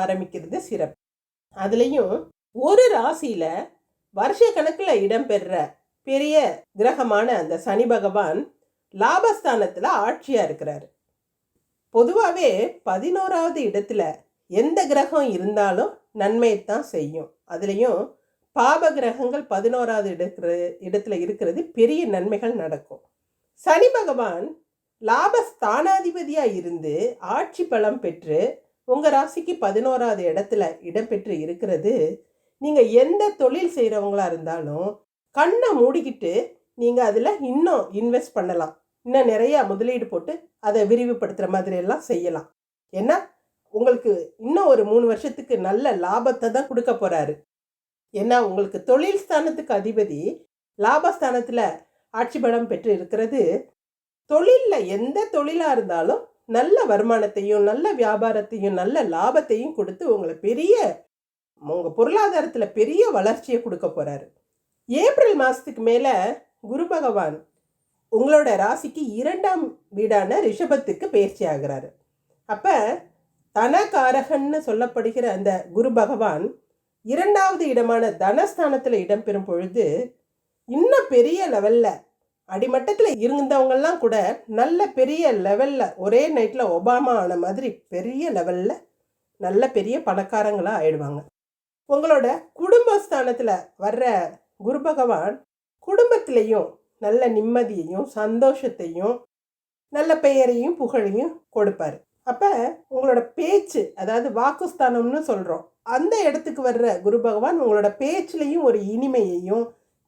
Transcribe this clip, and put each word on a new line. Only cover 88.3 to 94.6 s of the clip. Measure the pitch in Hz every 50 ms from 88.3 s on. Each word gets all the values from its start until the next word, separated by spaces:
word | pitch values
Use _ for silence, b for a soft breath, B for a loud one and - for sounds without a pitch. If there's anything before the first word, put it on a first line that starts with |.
| 226
லெவல்ல | 180 170 180 180 180 185 233 - - _ _ _ _ _ _ _ _ _ _ _ - 196
நல்ல | 180 196 214 269 262 -
பெரிய | 214 190 214 254 311 -
பணக்காரங்களா | 208 185 196 190 - 226 214 208 208 208 196 170 202 220 180
ஆயிடுவாங்க. | 156 156 160 151 143 139 147 147 - - _ _ _ _ _ _ _ _ _ _ _ - 277
உங்களோட | 294 311 320 302 269 233 247 294 330 - _ _ -
குடும்பஸ்தானத்துல | 339 381 466 480 480 466 403 403 403 - 311 269 247 254 240 240 240 220 185 180 - - _ - 190
வர்ற | 214 226 240 254 247 214 185 170 - - _ _ _ _ -